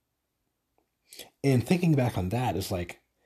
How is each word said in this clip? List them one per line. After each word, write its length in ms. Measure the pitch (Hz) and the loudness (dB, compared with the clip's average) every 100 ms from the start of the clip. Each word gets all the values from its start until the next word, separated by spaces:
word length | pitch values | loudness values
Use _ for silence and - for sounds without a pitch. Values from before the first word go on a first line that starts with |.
| _ _ _ _ _ _ _ _ _ _ _ - - _ | _ _ _ _ _ _ _ _ _ _ _ -20 -20 _
And 220 | 139 127 107 | 2 2 4
thinking 300 | 180 175 147 | 2 2 2
back 220 | 120 - | 0 -2
on 120 | 90 | -4
that 260 | 117 123 - | -2 -2 -4
is, 160 | 95 | -4
like, 280 | 92 87 - _ _ | -6 -8 -14 _ _